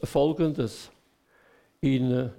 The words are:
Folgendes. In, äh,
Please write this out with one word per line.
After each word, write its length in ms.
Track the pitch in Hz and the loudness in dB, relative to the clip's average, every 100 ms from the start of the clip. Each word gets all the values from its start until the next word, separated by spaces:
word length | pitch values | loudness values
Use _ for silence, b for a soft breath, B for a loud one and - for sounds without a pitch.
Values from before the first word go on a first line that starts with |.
Folgendes. 840 | - 147 147 156 160 151 117 - - _ _ _ b b b b b b | -2 2 2 2 0 0 -4 -6 -18 _ _ _ b b b b b b
In, 280 | 139 131 127 | 0 2 2
äh, 200 | 127 127 | 0 -2